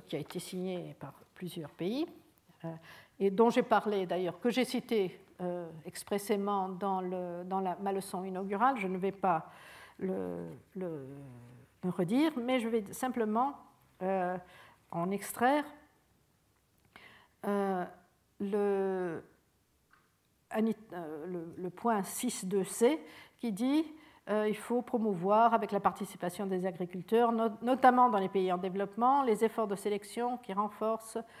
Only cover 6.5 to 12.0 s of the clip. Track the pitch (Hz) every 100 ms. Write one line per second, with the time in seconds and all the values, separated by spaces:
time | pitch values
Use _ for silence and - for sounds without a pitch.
6.5 | 202 190 180 196 190 180 185 180 175 180
7.5 | 190 185 175 196 190 190 185 190 185 196
8.5 | 202 254 254 190 185 190 190 190 160 -
9.5 | - - - - - 190 190 180 170 170
10.5 | 135 - 190 180 156 131 139 139 120 120
11.5 | - - _ 180 175